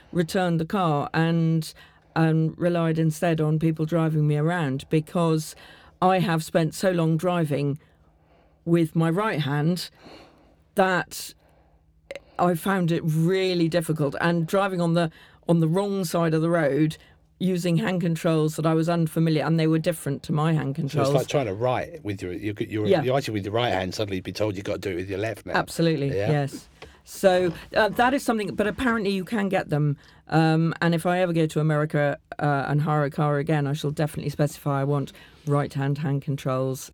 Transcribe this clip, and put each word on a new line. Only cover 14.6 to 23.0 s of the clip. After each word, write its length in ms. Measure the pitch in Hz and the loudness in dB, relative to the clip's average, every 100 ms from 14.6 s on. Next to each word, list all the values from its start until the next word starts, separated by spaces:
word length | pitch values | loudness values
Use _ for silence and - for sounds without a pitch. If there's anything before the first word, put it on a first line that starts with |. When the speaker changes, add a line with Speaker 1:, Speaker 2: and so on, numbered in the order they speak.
| 196 185 | 0 0
Speaker 1:
on 120 | 170 | 0
the, 160 | 170 165 - - - - | 2 0 -4 -20 -8 0
on 100 | 170 | 2
the 60 | 160 | 2
wrong 380 | 175 202 196 175 | 0 0 -2 -2
side 280 | 175 165 160 | 0 0 2
of 60 | |
the 80 | 165 | 2
road 460 | 175 147 139 156 - - _ _ - | 2 2 2 0 -2 -14 _ _ -4
using 380 | 185 180 175 165 | -2 0 0 0
hand 240 | 196 180 | 0 0
controls 540 | 170 160 175 160 156 156 | -2 0 0 2 0 0
that 100 | 160 | 0
I 80 | |
was 160 | 160 165 | 2 2
unfamiliar, 540 | 170 160 165 165 156 139 | 0 0 2 2 2 2
and 140 | 165 | 2
they 80 | 160 | 2
were 100 | 160 | 2
different 440 | 170 165 143 139 | 0 -4 -4 -6
to 80 | - | -4
my 200 | 151 156 | 0 2
hand 220 | 156 135 139 | 0 0 -4
Speaker 2:
So 80 | |
it's 100 | 147 | -4
Speaker 1:
controls. 200 | 151 139 | 0 2
Speaker 2:
like 140 | 143 117 | 2 0
trying 180 | 151 120 | -2 -2
to 80 | |
write 500 | 95 123 117 - 170 | -2 0 -2 -4 -8
with 180 | 101 98 | -8 -6
your, 120 | 90 | -6
you're, 220 | 98 101 104 | -6 -6 -6
you're, 280 | 113 107 104 | -4 -2 2
Speaker 1:
Yeah. 140 | 160 | 2